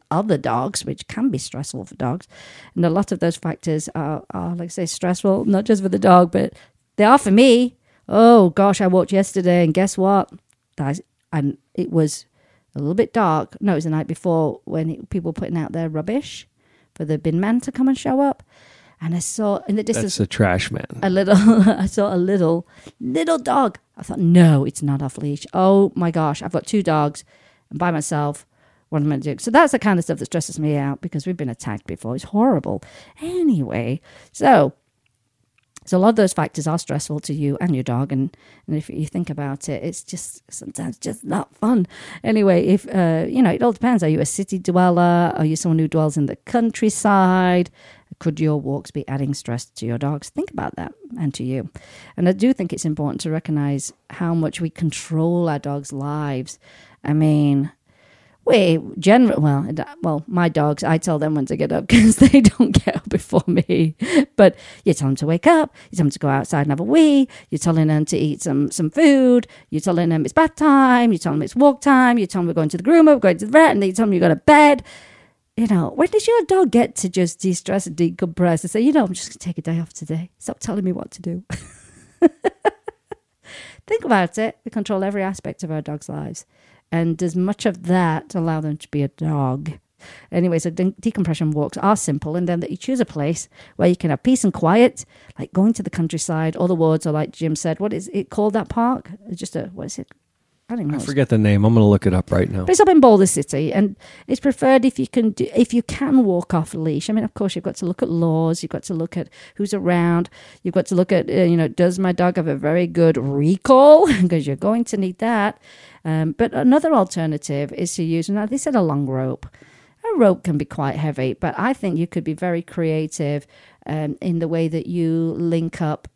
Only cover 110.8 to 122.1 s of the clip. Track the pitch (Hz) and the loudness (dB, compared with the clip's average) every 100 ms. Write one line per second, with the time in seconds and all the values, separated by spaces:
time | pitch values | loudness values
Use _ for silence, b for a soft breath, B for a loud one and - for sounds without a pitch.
110.8 | 175 180 180 185 - 185 180 170 160 - | 0 0 2 0 0 0 2 2 0 2
111.8 | 175 180 190 175 180 180 160 139 147 170 | 0 2 -2 0 0 0 -2 -2 -2 0
112.8 | 175 165 165 139 135 139 147 190 - 262 | 0 2 2 2 -2 0 0 0 4 6
113.8 | 285 311 359 220 180 165 147 139 196 226 | 10 8 8 2 2 0 -2 -4 -2 -2
114.8 | 233 202 190 180 226 226 202 - B B | -2 -4 -4 -4 -2 0 -2 -4 B B
115.8 | B B 160 160 160 - 233 - 262 285 | B B -4 -2 -2 -2 -2 0 4 4
116.8 | 320 277 185 - 160 147 - 143 143 - | 4 2 0 -2 -4 -4 -4 -6 -6 -6
117.8 | 175 - 165 165 165 202 214 269 - 254 | -8 -4 -2 -2 -2 -4 -4 -4 -2 0
118.8 | 170 143 139 135 131 127 - b b b | 0 0 -2 -4 -4 -6 -12 b b b
119.8 | b b 453 392 214 180 - 147 143 - | b b -6 2 2 2 -2 -4 -4 -6
120.8 | 139 147 151 143 131 - 165 - 220 262 | -6 -4 -4 -2 -4 -4 -6 -4 -4 -2
121.8 | 196 160 175 | -4 -4 -4